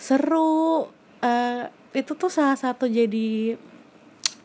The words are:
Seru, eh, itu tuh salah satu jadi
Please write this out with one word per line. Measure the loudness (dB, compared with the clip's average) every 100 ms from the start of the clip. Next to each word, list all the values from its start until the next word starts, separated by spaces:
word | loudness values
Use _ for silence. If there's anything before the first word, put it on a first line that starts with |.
Seru, | 0 0 2 2 2 2 2 0 -2 -12 _ -4
eh, | -2 0 0 -4 -8 -14 -8
itu | -6 -4
tuh | -4 -2
salah | 2 2 2
satu | -2 -2 0
jadi | 2 0 0 -2 -2 -2 -4 -12 -20 -20 -20 -20 -10 -8 -8